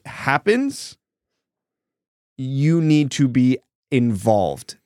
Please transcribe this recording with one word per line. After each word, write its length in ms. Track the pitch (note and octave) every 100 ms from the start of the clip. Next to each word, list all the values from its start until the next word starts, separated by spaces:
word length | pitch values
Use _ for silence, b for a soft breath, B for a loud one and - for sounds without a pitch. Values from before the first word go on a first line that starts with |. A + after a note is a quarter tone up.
| -
happens, 920 | - C#3 D3 G3+ A#3+ C#4 - - - _ _ _ _ _ _ _ _ _ _ _ _ _ -
you 440 | C3 C3+ D3+ E3
need 300 | D#3 D3+ C#3+
to 160 | - C3+
be 300 | B2+ B2+ C3 _ _ _
involved. 840 | C3 A#2+ G2+ A2 G#2+ E2+ C#2 - -